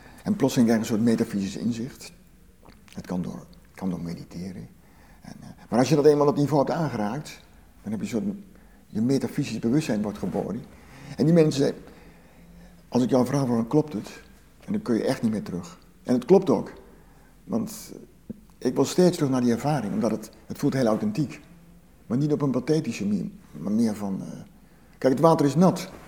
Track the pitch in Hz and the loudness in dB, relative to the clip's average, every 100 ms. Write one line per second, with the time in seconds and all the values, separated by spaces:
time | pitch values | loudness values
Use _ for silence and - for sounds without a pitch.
0 | - - 90 104 135 135 113 113 110 107 | -20 -10 -6 2 4 6 4 4 2 2
1 | 117 113 110 101 98 - 110 113 120 - | 4 4 2 -2 -4 -2 -4 -4 -8 -10
2 | - - - - - _ - - - - | -20 -20 -20 -20 -20 _ -20 -20 -18 -18
3 | - 90 69 - - - - - 92 87 | -8 -6 -6 -10 -18 -20 -20 -10 -6 -6
4 | 85 87 - 85 95 101 117 - - - | -8 -10 -12 -12 -12 -12 -16 -20 -20 -20
5 | - - - - - - - 110 127 147 | -20 -20 -20 -20 -20 -20 -2 2 4 6
6 | 143 147 143 135 143 151 131 143 151 120 | 6 6 4 4 2 2 2 0 -2 -2
7 | 104 135 - - - - - - 104 107 | -4 -4 -10 -18 -20 -20 -20 -16 -10 -8
8 | 101 113 101 - - - - - _ - | -4 -4 -4 -6 -14 -20 -20 -20 _ -2
9 | 120 135 233 - 120 107 117 143 151 107 | 0 0 0 -4 -4 -4 0 0 0 -2
10 | 107 101 95 101 - 95 - - - - | -4 -6 -4 -4 -4 -8 -12 -20 -20 -20
11 | - - 147 170 156 135 135 - - - | -16 -2 4 4 4 2 0 -2 -16 -20
12 | - - - - - - - - - 123 | -20 -20 -20 -20 -20 -20 -20 -20 -4 0
13 | 127 131 123 143 131 117 113 151 151 107 | 2 2 2 0 0 0 2 0 0 -6
14 | - - - - - - - 101 117 110 | -10 -18 -20 -20 -20 -20 -6 -6 0 0
15 | 113 131 113 107 - 87 - - - _ | 0 -2 -2 -4 -6 -10 -10 -18 -20 _
16 | - - - 190 185 107 - - - - | -2 -2 6 4 6 0 -2 -14 -20 -20
17 | - - - - - - - - - - | -20 -20 -20 -20 -6 -4 -4 -10 -16 -18
18 | - - - - - - 131 127 135 - | -20 -20 -18 -18 -20 -6 -4 0 0 4
19 | 180 175 143 131 123 117 143 151 104 107 | 4 4 0 2 0 0 0 -2 -2 -2
20 | 110 107 - - - - 147 135 117 107 | -2 -2 -8 -20 -16 -4 -2 2 2 2
21 | 107 104 147 - - - - - - - | 0 -2 -4 -6 -20 -20 -20 -20 -20 -20
22 | - 120 151 147 143 127 123 156 156 - | -4 -2 0 0 0 -2 0 0 0 -4
23 | 101 101 - - - - 98 107 117 101 | -2 -2 -4 -10 -20 -10 -2 0 0 -2
24 | 101 98 - - - - - - - - | -6 -8 -10 -14 -18 -20 -20 -20 -20 0
25 | 131 135 165 160 143 143 180 - - - | 0 4 4 6 4 4 4 2 -8 -16